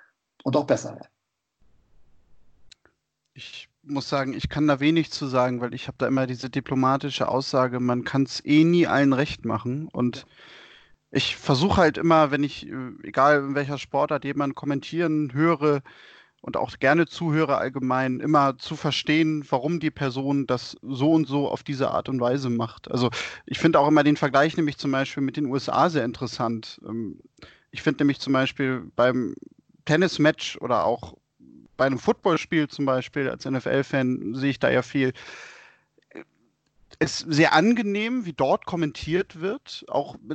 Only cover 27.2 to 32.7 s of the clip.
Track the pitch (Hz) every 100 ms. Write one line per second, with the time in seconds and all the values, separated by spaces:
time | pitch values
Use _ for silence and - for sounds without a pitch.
27.2 | - _ - _ _ - 160 135 143 135
28.2 | 135 135 131 - 135 127 85 - 123 127
29.2 | 110 - - _ _ _ - 156 185 -
30.2 | 151 160 - - 120 113 85 120 - -
31.2 | _ _ 64 73 - - 135 127 - -
32.2 | 196 160 - 165 147